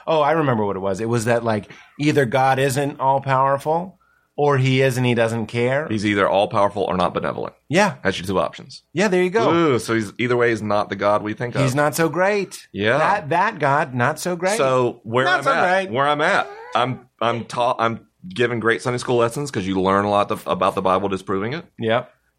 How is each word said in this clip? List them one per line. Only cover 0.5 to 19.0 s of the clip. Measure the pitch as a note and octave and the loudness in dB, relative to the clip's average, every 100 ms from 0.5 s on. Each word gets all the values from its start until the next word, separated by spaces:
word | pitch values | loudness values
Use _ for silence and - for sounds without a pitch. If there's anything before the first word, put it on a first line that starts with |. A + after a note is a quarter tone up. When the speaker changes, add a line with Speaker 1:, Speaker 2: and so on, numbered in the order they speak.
| A2+ G2+ | 0 -2
Speaker 1:
what | F#2+ | -2
it | |
was. | G2 F#2+ | -4 -4
It | A2+ | -2
was | A#2+ A2 | -2 0
that, | A#2 A2+ | 0 0
like, | G#2+ F#2 - - - | -2 -4 -16 -18 -2
either | D3 D3 B2 | 0 2 2
God | C3 C3+ C3 | 2 2 2
isn't | C#3 C3 C#3+ D3 | 0 -2 -4 -2
all | C3 C3+ | 0 0
powerful, | C3+ C3 C3+ C3+ D3+ E3 F#3 - _ _ _ - | 0 0 2 0 -2 -4 -4 -14 _ _ _ -2
or | D3 C#3 | 2 2
he | C3 C3 | 2 4
is | C3+ B2 | 2 2
and | B2 | 2
he | |
doesn't | A#2 A2+ A2+ G#2+ | 2 2 0 -4
care. | A#2+ A#2+ C3+ D#3+ | -2 0 -2 -2
Speaker 2:
He's | A2 G#2 | -2 0
either | G2+ F#2 | 2 4
all | F#2+ G#2 | 2 2
powerful | G#2+ G2+ G2+ - | 2 0 0 -2
or | F#2 | 0
not | F2+ | 0
benevolent. | - D2+ A1+ G1+ - - | 0 -4 -6 -10 -12 -2
Speaker 1:
Yeah. | E3 G#3 C3+ | 0 0 0
Speaker 2:
That's | - F#3+ | -4 -4
your | F#2 | -2
two | F#2 | 0
options. | D#2 - - - _ | -2 -6 -18 -20 _
Speaker 1:
Yeah, | D3 G#3 | -2 0
there | F3+ | 2
you | F3+ | 2
go. | G#3+ A3+ | 2 2
Speaker 2:
Ooh, | E3+ E3 A#2 | 2 2 2
so | - | 0
he's, | A2+ G2+ - | -2 -2 -4
either | B2 B2 | 0 2
way, | A#2+ | 2
he's | A2+ | 2
not | G#2+ G#2 - | 0 0 -2
the | G2+ | 0
God | G2+ G#2 | 2 2
we | G#2+ G#2+ | 0 -6
think | B2 | -4
of. | B2 | 0
Speaker 1:
He's | C3 C#3 | 0 2
not | D3 | 0
so | D3 D#3+ | 0 0
great. | D#3 F#3+ G#3 F#3 - - | 0 0 0 -4 -10 -12
Speaker 2:
Yeah. | G2 G#2 C3+ | -2 0 2
Speaker 1:
That, | E3 G#3 D3 | 2 0 0
that | E3+ G#3 G3+ | 0 0 0
God, | D3 C#3+ D#3 | 0 2 0
not | B2 B2+ D#3 | 0 0 0
so | F3+ F3+ | -4 -2
great. | F#3 G3 | -2 0
Speaker 2:
So | C3+ C3 B2 - | 2 2 0 -2
where | G#2+ A#2+ C3 | -2 0 2
Speaker 1:
Not | F4+ | 2
Speaker 2:
I'm | |
Speaker 1:
so | C4+ | 2
Speaker 2:
at, | E3 F3+ F#3+ F#3+ | 2 2 0 0
Speaker 1:
great. | A#2+ | 0
Speaker 2:
where | C#3 | 0
I'm | D3 | 2
at, | E3 G3 - - - | 2 2 -2 -8 -4
I'm, | A2+ B2 A#2+ - _ | -2 -2 -4 -12 _
I'm | A2+ A#2 G2 | -2 -2 -6
ta-, | B2 A#2+ - | -2 -2 0
I'm | A2+ A2 - _ F#2 | -2 -2 -10 _ -10
giving | F#2+ A#2 A#2 | -2 -2 0
great | A2 A2+ | 0 0
Sunday | B2+ | -2
school | B2 | -4